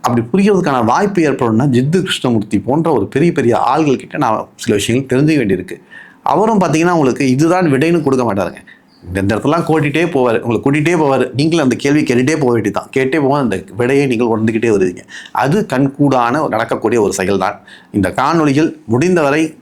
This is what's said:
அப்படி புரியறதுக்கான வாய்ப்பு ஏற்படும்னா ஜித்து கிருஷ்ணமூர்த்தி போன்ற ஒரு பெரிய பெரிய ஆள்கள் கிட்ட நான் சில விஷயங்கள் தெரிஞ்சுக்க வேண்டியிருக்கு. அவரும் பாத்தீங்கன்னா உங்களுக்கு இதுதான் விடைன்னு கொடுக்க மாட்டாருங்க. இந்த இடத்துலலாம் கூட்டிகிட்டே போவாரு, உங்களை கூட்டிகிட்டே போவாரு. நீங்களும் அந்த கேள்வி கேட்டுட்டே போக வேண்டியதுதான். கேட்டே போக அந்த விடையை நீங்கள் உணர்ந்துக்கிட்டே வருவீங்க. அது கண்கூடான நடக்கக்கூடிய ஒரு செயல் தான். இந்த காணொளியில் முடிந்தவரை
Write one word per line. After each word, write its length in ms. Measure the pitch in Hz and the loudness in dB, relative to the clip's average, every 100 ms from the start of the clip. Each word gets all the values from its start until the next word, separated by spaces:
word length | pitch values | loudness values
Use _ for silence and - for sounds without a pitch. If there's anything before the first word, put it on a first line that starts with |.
அப்படி 180 | - 120 | 0 -2
புரியறதுக்கான 600 | 120 190 202 190 170 131 | 0 2 2 2 2 0
வாய்ப்பு 380 | 110 143 202 185 | 2 2 0 0
ஏற்படும்னா 440 | 151 - 120 110 143 | 0 0 0 2 2
ஜித்து 300 | 120 135 185 | 2 2 0
கிருஷ்ணமூர்த்தி 560 | 185 - 131 113 98 107 | -2 -4 -2 -2 -2 -4
போன்ற 280 | 101 147 165 | -2 -2 0
ஒரு 140 | 131 117 | 0 0
பெரிய 260 | 135 170 | 0 0
பெரிய 220 | 170 127 110 117 | 2 0 0 0
ஆள்கள் 280 | 143 151 127 | 0 0 -2
கிட்ட 160 | - 160 | -4 -2
நான் 200 | 127 110 - - | -2 -2 -6 -10
சில 180 | - | -2
விஷயங்கள் 360 | 104 98 120 135 | -2 0 -2 0
தெரிஞ்சுக்க 280 | 131 151 151 | 0 2 2
வேண்டியிருக்கு. 360 | 107 92 90 - - - - - | 0 -2 -4 -16 -20 -20 -20 -6
அவரும் 400 | - 147 220 220 | -2 0 2 2
பாத்தீங்கன்னா 340 | 170 156 170 170 | 2 2 2 2
உங்களுக்கு 280 | 135 - 139 | 0 0 0
இதுதான் 440 | 127 165 180 175 | 2 2 2 2
விடைன்னு 320 | 135 160 175 156 | 2 2 0 0
கொடுக்க 180 | 147 117 | 0 0
மாட்டாருங்க. 360 | 101 87 - - - _ _ 90 | -2 -4 -8 -20 -20 _ _ -8
இந்த 300 | 95 98 107 | -4 -2 0
இடத்துலலாம் 300 | 139 165 151 | 0 0 0
கூட்டிகிட்டே 360 | 156 147 147 170 | 0 0 -2 0
போவாரு, 240 | 135 123 113 | 0 0 0
உங்களை 140 | 117 107 | -2 -2
கூட்டிகிட்டே 300 | 139 147 151 175 | 0 0 0 0
போவாரு. 280 | 147 135 123 113 | 2 0 -2 -2
நீங்களும் 280 | 156 170 135 | 0 2 0
அந்த 100 | 117 | 0
கேள்வி 260 | 143 147 | 0 0
கேட்டுட்டே 340 | 127 120 127 156 | 2 0 0 0
போக 100 | 131 | 0
வேண்டியதுதான். 360 | 117 107 95 - 135 | 0 0 -4 -4 -2
கேட்டே 240 | 131 156 | 0 0
போக 180 | 135 147 | 0 0
அந்த 260 | 123 92 - 92 | 0 -4 -8 -4
விடையை 300 | 123 139 139 | 0 2 0
நீங்கள் 240 | 113 120 | 0 0
உணர்ந்துக்கிட்டே 380 | 110 110 110 117 101 | 0 0 0 0 2
வருவீங்க. 260 | 92 87 - - - | 0 -4 -16 -20 -10
அது 360 | - 131 202 214 | -4 0 0 -2
கண்கூடான 760 | 127 139 - 143 131 120 143 147 | -2 -2 0 2 2 0 0 -2
நடக்கக்கூடிய 520 | 110 113 127 110 117 | -2 -2 -2 0 2
ஒரு 120 | 101 | 0
செயல் 260 | - 92 98 | 0 -2 0
தான். 220 | 95 - - - - | -2 -6 -18 -20 -6
இந்த 180 | 104 98 | -2 -2
காணொளியில் 680 | - 135 165 151 135 160 - | 0 0 2 2 2 0 -4
முடிந்தவரை 680 | - 117 175 175 143 147 160 - | -4 0 2 2 2 0 -2 -6